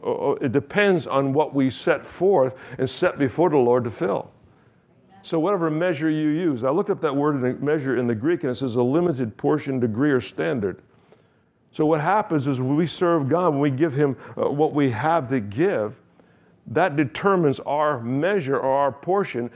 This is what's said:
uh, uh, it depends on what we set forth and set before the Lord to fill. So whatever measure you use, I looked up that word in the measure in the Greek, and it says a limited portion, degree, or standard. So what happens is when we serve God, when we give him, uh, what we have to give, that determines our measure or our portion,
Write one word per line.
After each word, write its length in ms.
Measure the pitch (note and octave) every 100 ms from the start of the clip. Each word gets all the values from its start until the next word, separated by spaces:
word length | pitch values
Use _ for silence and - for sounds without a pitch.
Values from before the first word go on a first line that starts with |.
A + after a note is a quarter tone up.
uh, 280 | - B2 C3+
uh, 20 | -
it 120 | C#3+
depends 540 | C3+ - F#3 G3+ F3+ A#2+
on 260 | C3+ C#3
what 220 | C3+ D3+
we 160 | C#3 C3
set 340 | - - C#3+
forth 500 | - - F#3 F#3+ C3 B2+ - -
and 100 | C3
set 300 | - F3 -
before 320 | C3+ - F3
the 60 | D3+
Lord 280 | A#2+ B2
to 60 | A#2
fill. 400 | G#2 F3+ F3 - - _ _ _ _ _ _ _ -
So 160 | - E3
whatever 320 | E3 G3+ E3
measure 400 | D#3 F3+ D3+ D#3+
you 180 | D#3 D3+
use, 360 | D3+ F3+ B2+
I 60 | B2+
looked 200 | D#3+ G3+
up 100 | C3+
that 140 | D3+ C#3
word 200 | D3 C#3+
in 40 |
the 240 | B2 -
measure 320 | C#3 D#3 C3+ B2
in 100 | B2
the 80 |
Greek, 280 | A2+ C3+ F3
and 100 | C#3
it 40 | B2
says 200 | C3+ A#2
a 60 |
limited 540 | B2 D3 F3 C3 A#2+ -
portion, 420 | C#3+ D3+ C#3+ C3
degree, 300 | A#2+ G#2+ D3
or 100 | C3
standard. 640 | - - D#3+ C#3 G2 E2+ - _ _ _ _ _ _ _ _
So 120 | -
what 160 | D#3 D#3+
happens 460 | D3+ G#3+ G#3 D#3+ C3+
is 140 | B2+
when 160 | B2+ D3
we 100 | E3+
serve 420 | - F3+ E3+ C3+
God, 220 | D#3+ F3+
when 100 | C#3+
we 100 | C#3+
give 240 | C3 E3
him, 220 | C3+ D3 B2 - -
uh, 120 | A2
what 240 | C#3+ D3+
we 180 | C3 C#3
have 380 | A2 D3 E3 B2
to 120 | C3
give, 600 | G2+ G2+ F#3 D3+ G#2+ B2+ _ _ _ _ _ _ -
that 280 | B2+ F3+ D3
determines 640 | C#3+ - G3 F#3+ D3+ C3
our 400 | - C#3+ D3+ C#3
measure 560 | A2+ C3 E3+ G#3 C3 C3+
or 140 | C3+
our 220 | C3+ C#3
portion, 580 | - - G3 F#3 A#2+ A#2+